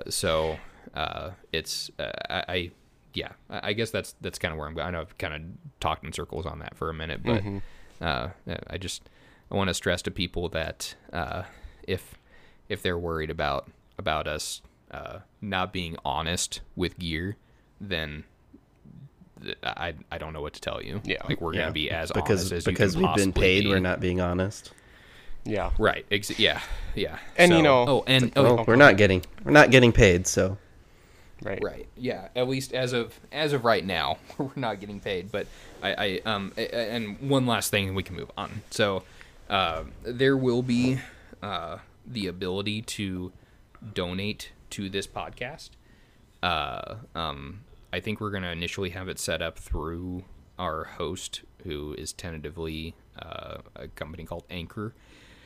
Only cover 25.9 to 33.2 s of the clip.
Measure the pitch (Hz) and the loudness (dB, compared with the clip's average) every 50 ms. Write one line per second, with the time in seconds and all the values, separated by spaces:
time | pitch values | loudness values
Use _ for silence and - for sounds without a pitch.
25.9 | - - - - 104 104 104 - 107 - 110 87 73 - - - - - - - | 4 2 0 0 0 0 0 -2 2 4 4 4 4 2 -2 -6 -6 -6 -6 -6
26.9 | - 113 95 76 78 - - - - - 170 180 175 170 156 151 135 127 123 131 | -4 -2 -2 -4 -4 -8 -12 -6 6 8 8 10 10 10 8 8 8 8 6 6
27.9 | 139 113 - - 131 131 127 - - 139 135 127 123 113 113 117 117 123 147 143 | 4 2 4 4 4 6 6 4 4 6 6 6 6 6 6 6 10 12 12 12
28.9 | 110 98 104 98 95 92 87 - - - - 139 147 147 147 - 120 131 123 120 | 12 10 8 8 8 4 2 -2 -8 -6 0 8 10 10 10 12 12 10 10 10
29.9 | 110 - 123 98 87 90 92 - - - 92 95 98 - - - - - - - | 10 10 10 10 10 8 4 2 2 2 2 2 0 -4 -8 -16 -20 -20 -20 -20
30.9 | - - - - - - - - - - - 101 98 92 - 85 73 60 - - | -20 -20 -20 -20 -20 -20 -20 -20 -18 -14 -10 -8 -6 -6 -6 -6 -6 -10 -14 -16
31.9 | - - 123 123 110 95 92 - - 123 127 127 135 131 131 - - 127 131 123 | -14 -8 -6 -6 -6 -6 -8 -8 -4 -2 -2 0 0 -4 -4 -4 -4 -4 -2 -2
32.9 | 127 120 117 110 - - | 0 -2 -2 -4 -8 -16